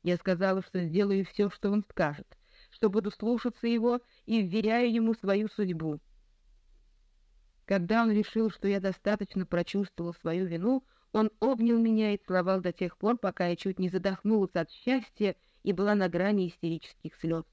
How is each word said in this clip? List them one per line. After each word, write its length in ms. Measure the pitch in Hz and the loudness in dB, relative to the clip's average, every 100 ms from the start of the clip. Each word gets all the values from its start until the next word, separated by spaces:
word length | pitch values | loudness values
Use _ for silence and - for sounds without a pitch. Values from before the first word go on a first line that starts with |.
Я 120 | 170 175 | 0 -2
сказала, 460 | - 175 190 190 | 0 0 2 0
что 180 | - 185 | -2 -4
сделаю 400 | 170 170 202 196 180 | 0 2 2 0 -2
всё, 240 | - 202 | -2 -2
что 200 | - 196 | 0 -2
он 120 | 208 - | -2 -2
скажет, 480 | - 156 143 - - _ - - | -2 -2 -2 -14 -20 _ -20 -20
что 200 | - 220 | 0 0
буду 200 | 202 202 | 2 -4
слушаться 560 | - 214 240 240 - 233 | -4 -2 -2 -4 -4 -2
его 340 | 233 233 240 _ _ | 0 0 -2 _ _
и 160 | - 220 | -2 0
вверяю 520 | 185 202 214 233 240 | 0 0 0 2 2
ему 220 | 226 226 | 2 0
свою 340 | 220 196 202 214 | 0 0 0 0
судьбу. 520 | - 190 165 156 147 _ - _ _ _ - _ - _ _ _ _ _ _ _ _ | -2 -4 -2 -4 -6 _ -20 _ _ _ -20 _ -20 _ _ _ _ _ _ _ _
Когда 380 | - 196 175 226 | -2 -2 2 2
он 100 | 226 | 4
решил, 380 | 208 208 220 220 | 2 0 0 -2
что 180 | - 196 | 0 -2
я 120 | 196 | 0
достаточно 680 | 190 180 - 214 202 196 185 | -2 -4 -2 -2 -4 -6 -2
прочувствовала 680 | 175 175 196 196 - 170 | -2 -2 -4 -4 -6 -8
свою 340 | 170 165 170 185 | -6 -4 -2 -2
вину, 380 | 165 202 262 _ _ _ | -2 0 -2 _ _ _
он 180 | 220 214 _ | 0 0 _
обнял 380 | 240 247 233 233 | 0 2 2 4
меня 340 | 226 220 214 | 4 2 2
и 60 | 208 | -2
целовал 420 | - 185 180 190 | 0 0 2 0
до 120 | 175 | -2
тех 240 | - 180 - | -4 -6 -2
пор, 180 | 208 233 | -2 0
пока 300 | 190 - 175 | -2 -2 -2
я 80 | 175 | 0
чуть 220 | 196 185 | -4 -2
не 100 | 185 | -2
задохнулась 680 | 185 190 190 202 220 190 | 0 -2 -2 0 2 2
от 160 | 175 160 | -2 -4
счастья 640 | - - 262 220 - 208 - _ _ | -6 -2 -2 -2 -2 -2 -2 _ _
и 100 | 190 | -4
была 220 | 175 202 | 0 2
на 140 | 208 185 | 2 2
грани 400 | 175 196 208 175 | 0 2 2 0
истерических 640 | - 170 160 - - 160 - | -4 -6 -6 -8 -14 -16 -8
слёз. 280 | 165 165 - | -4 -4 -6